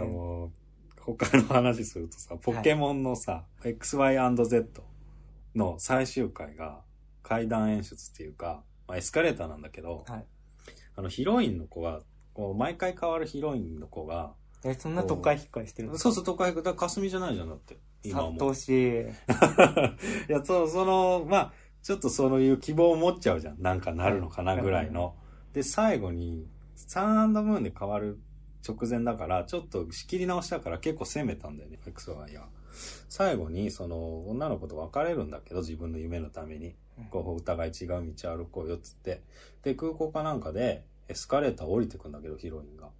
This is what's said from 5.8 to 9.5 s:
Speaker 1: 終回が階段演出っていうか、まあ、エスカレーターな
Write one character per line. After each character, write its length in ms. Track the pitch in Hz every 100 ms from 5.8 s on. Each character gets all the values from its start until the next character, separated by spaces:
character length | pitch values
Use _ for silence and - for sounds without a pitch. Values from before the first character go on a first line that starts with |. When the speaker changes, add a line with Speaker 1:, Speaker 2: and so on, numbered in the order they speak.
| - 131 127
Speaker 1:
終 240 | 135 104
回 240 | - 73 76
が 240 | 78 - - - - -
階 260 | - 113 113
段 240 | 113 107
演 100 | 107
出 100 | 92
っ 220 | - - -
て 60 |
い 60 | 78
う 40 |
か、 300 | - 85 82 - - -
ま 80 |
あ、 40 | 92
エ 20 |
ス 100 | -
カ 120 | 156
レ 80 | 165
ー 60 | 120
タ 80 |
ー 40 |
な 80 | 82